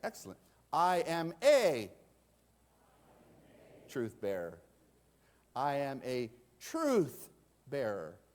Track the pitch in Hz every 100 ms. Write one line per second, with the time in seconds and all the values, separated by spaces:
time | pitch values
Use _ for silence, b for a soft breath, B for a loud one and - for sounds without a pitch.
0 | 220 220 101 92 _ b _ 151 180 180
1 | 151 165 165 - 262 285 214 131 101 -
2 | - _ _ _ _ _ _ _ _ _
3 | - - - - - - - - - -
4 | 117 - 101 95 85 85 - _ _ _
5 | _ _ b b b - 139 143 139 135
6 | 117 127 117 - _ _ - 330 311 247
7 | 147 - - _ _ _ - 139 117 101
8 | 80 90 _